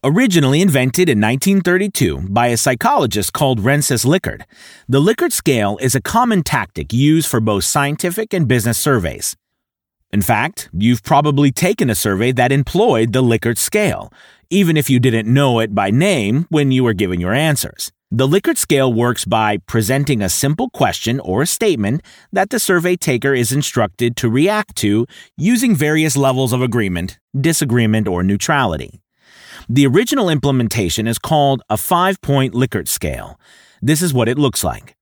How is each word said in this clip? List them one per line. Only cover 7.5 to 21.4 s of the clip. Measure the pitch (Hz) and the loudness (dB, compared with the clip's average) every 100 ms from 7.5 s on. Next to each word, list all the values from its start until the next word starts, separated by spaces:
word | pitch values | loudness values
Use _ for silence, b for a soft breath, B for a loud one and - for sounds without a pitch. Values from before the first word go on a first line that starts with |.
| 101 - | 0 0
scientific | 151 143 151 180 175 220 | -2 -2 -2 -4 -4 -4
and | 185 135 | -2 2
business | 123 110 113 | 2 0 -2
surveys. | - 127 85 60 - - _ _ _ _ _ _ _ | 0 0 0 -6 -10 -10 _ _ _ _ _ _ _
In | 101 | -4
fact, | 101 110 139 - - | 0 0 0 -6 -12
you've | 85 107 123 | -2 0 0
probably | - 143 147 143 143 | 2 2 2 2 2
taken | - 180 220 143 | 2 -2 0 0
a | 107 | 0
survey | 110 95 117 | 0 0 0
that | 127 123 | 0 2
employed | 135 135 170 233 123 117 | 0 0 0 2 2 2
the | 110 | 2
Likert | 127 113 117 117 | 2 2 0 -2
scale, | - 208 202 - - b b b b | -2 0 0 -2 -10 b b b b
even | 185 180 156 | 2 2 2
if | 135 | 2
you | 127 | 2
didn't | 123 113 110 | 2 0 2
know | 131 139 117 | 2 4 2
it | 110 101 | 0 0
by | 98 | 0
name | 113 190 170 101 131 170 | 2 2 0 0 -2 0
when | 160 139 | 0 2
you | 131 127 | 2 0
were | |
giving | 98 98 90 | 0 -2 -2
your | 87 | -2
answers. | 120 160 139 - - - _ _ | 0 0 -2 -4 -10 -16 _ _
The | 113 135 | -2 2
Likert | 180 349 330 | 2 0 -4
scale | - 143 135 | 0 2 2
works | 113 120 120 - | 2 0 -2 -2
by | 110 107 104 | 0 0 -2
presenting | - 117 104 135 143 123 | -2 -2 0 -2 0 0
a | 98 | -2
simple | - 139 151 254 | -2 -2 -2 -6
question | - 117 - - 120 | -2 -2 -2 -4 -4
or | - 95 | -2 -2